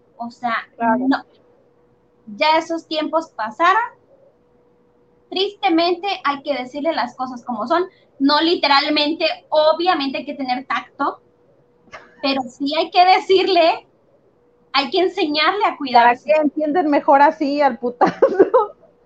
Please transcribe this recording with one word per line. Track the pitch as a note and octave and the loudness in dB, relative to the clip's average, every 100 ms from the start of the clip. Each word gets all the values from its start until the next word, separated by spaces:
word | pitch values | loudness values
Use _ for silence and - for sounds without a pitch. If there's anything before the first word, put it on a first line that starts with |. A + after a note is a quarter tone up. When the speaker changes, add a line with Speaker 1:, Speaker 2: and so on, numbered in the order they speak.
| _ - | _ -16
Speaker 1:
O | A#3 | -16
sea, | - A#3+ A3+ - - | -8 -6 -6 -8 -4
Speaker 2:
Claro. | A#3 B3 C4 | -2 0 0
Speaker 1:
no. | C4+ - _ _ _ _ _ _ _ _ _ - | -2 -6 _ _ _ _ _ _ _ _ _ -20
Ya | G#3 D4+ D#4+ | -2 0 0
esos | D#4+ E4 - | -2 -8 -6
tiempos | D#4 D#4 D#4 E4 | -6 -4 -4 -6
pasaron. | - A3 - E4+ G#4 A#4+ - _ _ _ _ _ _ _ _ _ _ _ _ _ | -8 -10 -2 0 0 -2 -10 _ _ _ _ _ _ _ _ _ _ _ _ _
Tristemente | - G4+ - G4 E4 E4+ F4 G4 F#4+ | -4 -4 -2 0 2 0 -2 -4 -4
hay | C#4+ C#4 | -4 -4
que | D#4 C4 | -6 -6
decirle | B3+ C#4+ D#4 | -6 -6 -4
las | C#4+ C#3+ - | -2 -6 -8
cosas | C4 B3 | -10 -10
como | - A3 A#3+ | -10 -8 -2
son. | E4 F#4+ - _ - | -2 -2 -10 _ -2
No | C#4 D4+ | 0 2
literalmente, | E4 F#4 C#4 C#4 D4+ D4+ D4 D#4+ D#4+ - _ | 2 0 2 2 2 0 -2 -2 -4 -4 _
obviamente | D4+ D4+ D#4+ F4 E4 C4+ D4+ | 2 2 2 0 0 -2 -6
hay | C#4 | -10
que | C#4+ | -8
tener | C4 B3+ - | -6 -6 -6
tacto, | A#3+ - - D4 - _ _ _ _ _ _ _ - - _ | -8 -8 -6 -6 -6 _ _ _ _ _ _ _ -20 -20 _
pero | C4+ C4+ | -4 -4
sí | B3 - C#4 D4+ | -6 -6 -4 -2
hay | E4+ | 0
que | F4+ | 4
decirle, | F4+ F#4+ - F#4 F#4 E4+ D#4+ A4+ - _ _ _ _ _ _ _ _ | 6 4 4 2 4 4 4 0 -6 _ _ _ _ _ _ _ _
hay | C#4 C#4 | -4 -2
que | F4+ | 0
enseñarle | F#4 G4+ D#4 D4+ D#4 G4 | -2 -2 -2 0 -2 0
a | F#4+ | -2
Speaker 2:
Para | - | -4
Speaker 1:
cuidarse. | C#4+ A#3+ A#3+ B3 - | 0 4 4 2 0
Speaker 2:
que | D#4 | 0
entienden | D4 D4+ D4+ F4 D#4 | 0 -2 -2 0 0
mejor | C#4+ D4 C#4 | 2 4 6
así | C#4+ D#4 C#4 C#4+ | 4 2 -2 0
al | C#4+ A3+ | 0 0
putazo. | A#3+ - F#4+ - C5+ F#4 - B4 G#4 - _ _ | -6 -2 -2 2 2 4 4 2 0 -6 _ _